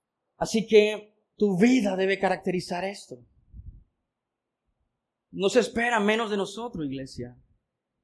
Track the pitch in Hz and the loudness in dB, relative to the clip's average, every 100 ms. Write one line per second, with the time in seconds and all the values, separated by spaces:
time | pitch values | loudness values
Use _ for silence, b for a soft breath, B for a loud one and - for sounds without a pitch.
0 | _ _ _ _ 160 226 - 214 208 208 | _ _ _ _ -2 -2 4 6 6 0
1 | - _ _ _ 208 180 233 254 202 185 | -10 _ _ _ 0 4 4 4 2 0
2 | 190 190 196 180 190 180 - 175 190 202 | 0 0 0 -2 -2 -4 -4 -6 -6 -10
3 | - 120 120 _ _ - - - _ _ | -14 -20 -20 _ _ -20 -20 -20 _ _
4 | _ _ _ _ _ _ _ _ _ _ | _ _ _ _ _ _ _ _ _ _
5 | _ _ _ 170 196 247 208 226 240 226 | _ _ _ -4 2 2 2 0 0 2
6 | 202 220 220 202 180 - 240 180 147 135 | 2 0 0 -4 -4 -8 -12 -8 -8 -8
7 | 135 - 123 123 _ _ _ _ _ _ | -10 -12 -14 -16 _ _ _ _ _ _